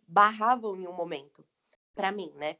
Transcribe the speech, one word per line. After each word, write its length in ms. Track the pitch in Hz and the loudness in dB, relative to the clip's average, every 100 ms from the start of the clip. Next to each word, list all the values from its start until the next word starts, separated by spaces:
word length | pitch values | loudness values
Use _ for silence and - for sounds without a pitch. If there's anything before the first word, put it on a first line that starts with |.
| _ | _
barravam 680 | 170 208 220 220 254 220 190 | 6 6 4 0 0 -2 -8
em 100 | 180 | -10
um 60 | |
momento, 520 | 175 170 147 143 _ _ _ _ _ _ | -8 -6 -8 -12 _ _ _ _ _ _
pra 200 | - 190 | -6 -4
mim, 200 | 208 165 143 | -4 -10 -6
né, 180 | 151 165 | -8 -8